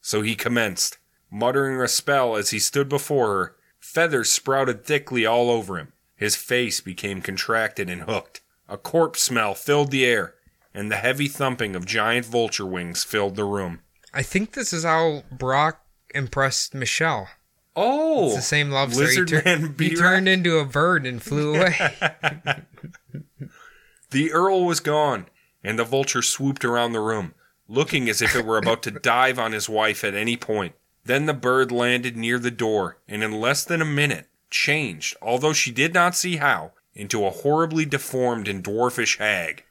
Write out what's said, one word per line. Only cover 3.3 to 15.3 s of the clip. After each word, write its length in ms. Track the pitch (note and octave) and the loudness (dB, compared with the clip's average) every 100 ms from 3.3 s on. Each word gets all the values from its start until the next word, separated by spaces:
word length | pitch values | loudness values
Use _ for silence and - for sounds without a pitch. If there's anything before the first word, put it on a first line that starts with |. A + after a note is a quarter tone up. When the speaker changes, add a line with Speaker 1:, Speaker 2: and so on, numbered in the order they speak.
| G2 F2 _ _ _ | 0 -2 _ _ _
Speaker 1:
Feathers 500 | - - E3 C3+ A2+ | -6 0 2 2 2
sprouted 560 | - - C3+ C3+ A2 - | 0 2 2 2 -2 -2
thickly 400 | D3 D3 B2+ A2 | -2 0 0 2
all 240 | A#2+ A#2+ | 4 2
over 280 | A#2 F#2+ F2+ | 2 -2 -8
him. 160 | D2 _ _ _ | -10 _ _ _
His 200 | G#2 - | -2 -2
face 440 | - B2 A#2+ - | 0 0 0 -4
became 400 | - F2+ G#2 F#2+ | -8 -8 -6 -6
contracted 680 | F2 F#2+ - A2+ G#2+ - F#2 | -6 -6 -2 0 -2 -4 -6
and 140 | F2+ | -6
hooked. 380 | E2+ G#2 - - _ _ _ | -4 -6 -6 -20 _ _ _
A 80 | G2+ | -14
corpse 440 | - E3 D#3+ - | -2 0 0 0
smell 320 | - A#2+ G#2+ | 0 0 0
filled 380 | F#2+ - D3 D3 | -2 0 2 2
the 140 | C3+ B2 | 2 4
air, 300 | A#2 - _ _ _ _ | 2 0 _ _ _ _
and 160 | - G#2 | -10 -4
the 60 | G#2 | -2
heavy 300 | A2+ C3+ C#3+ | -2 0 -4
thumping 480 | - C#3 B2 A2 F#2 | -2 -2 -2 -4 -4
of 100 | F2+ | -4
giant 400 | A2 G#2+ A#2+ A#2 | -2 2 0 0
vulture 400 | A#2+ A2+ - G2 | -2 0 -2 -4
wings 380 | F#2 F2 F2 | -6 -6 -6
filled 320 | - G#2+ G2+ F#2+ | -4 -2 -2 -2
the 80 | G2+ | -4
room. 340 | G2+ F#2 E2 _ _ _ | -2 -4 -8 _ _ _
Speaker 2:
I 80 | C#3+ | -8
think 280 | C3 G3 A3 | -2 -2 -4
this 180 | - A#3 | -6 -6
is 100 | E3+ | -4
how 400 | E3 D#3+ E3 D3 - | 0 2 2 -2 -10